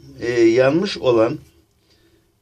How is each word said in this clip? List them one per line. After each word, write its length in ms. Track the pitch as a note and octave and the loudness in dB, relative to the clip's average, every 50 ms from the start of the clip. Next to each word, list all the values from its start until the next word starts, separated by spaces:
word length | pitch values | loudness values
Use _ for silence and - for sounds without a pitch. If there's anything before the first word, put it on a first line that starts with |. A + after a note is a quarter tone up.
| - - - B2+ | -20 -20 -18 -12
e, 200 | A#2 A#2+ B2 A#2+ | -8 -4 0 2
yanmış 580 | A#2 A2+ A2+ B2 B2+ C3+ D3 F3 G#3 G3 - - | 2 2 4 2 2 2 2 0 -2 -4 -8 -6
olan 400 | - B2+ A#2+ A2+ A2 A#2+ D3+ C#3+ - _ _ _ _ _ _ _ _ _ _ _ _ _ _ _ _ _ _ _ | -2 0 0 2 0 0 -2 -8 -14 _ _ _ _ _ _ _ _ _ _ _ _ _ _ _ _ _ _ _